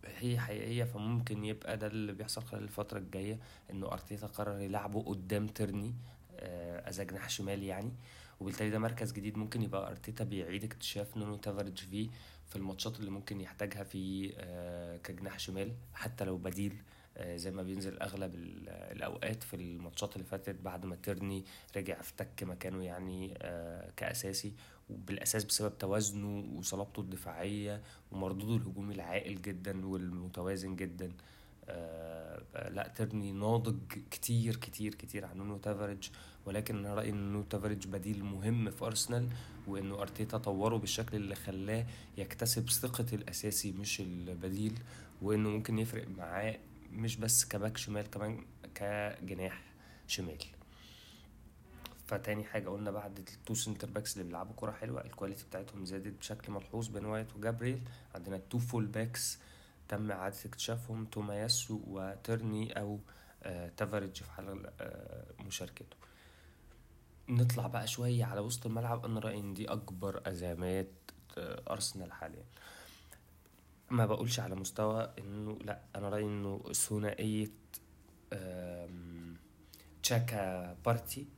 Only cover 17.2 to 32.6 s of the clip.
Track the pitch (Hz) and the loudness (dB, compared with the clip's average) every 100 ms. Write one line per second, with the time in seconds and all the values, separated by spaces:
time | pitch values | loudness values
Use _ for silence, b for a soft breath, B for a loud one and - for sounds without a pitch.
17.2 | 87 85 87 95 92 95 95 - - 92 | -4 -2 -2 -2 0 0 -2 -2 -2 0
18.2 | 95 87 85 87 90 87 50 - - - | -2 -2 -8 -8 -8 -8 -8 -4 -2 0
19.2 | - 113 - 92 90 85 85 - 104 - | 0 0 -2 -4 -4 -4 -6 -2 -2 -2
20.2 | 92 98 98 92 92 90 95 87 - 92 | -4 -4 -2 -4 -4 -4 -4 -4 -2 0
21.2 | 98 98 95 B B 101 92 87 - - | 2 0 -2 B B -2 0 -2 -4 -6
22.2 | - - 92 87 92 92 92 90 92 92 | -6 -2 -2 -2 -2 -2 -2 -2 -2 -2
23.2 | 92 - - 87 85 85 87 - - - | -2 -4 -4 -4 -4 -4 -6 -2 0 0
24.2 | 98 95 104 104 B B - 107 95 98 | 0 0 -2 -6 B B -10 -8 -2 0
25.2 | - 110 104 - 104 - 95 101 104 101 | 4 4 6 4 4 2 4 6 4 2
26.2 | 101 101 98 65 92 95 101 - 92 92 | 0 0 -2 -2 0 0 -2 -2 -4 -4
27.2 | - 80 92 104 101 104 B B - 95 | -6 -2 0 0 0 -2 B B -8 0
28.2 | 95 95 104 113 95 92 101 98 85 92 | 2 2 4 4 4 -2 -2 -2 0 0
29.2 | 101 101 90 92 92 95 95 95 90 90 | 0 -4 -2 -2 -2 -2 0 0 0 -2
30.2 | 90 87 90 98 95 92 95 87 90 92 | -4 -2 0 0 0 -2 -2 -2 -6 -6
31.2 | B B B B - 87 82 82 82 82 | B B B B -8 -6 -4 -4 -6 -6
32.2 | 80 80 - - | -6 -8 -6 -4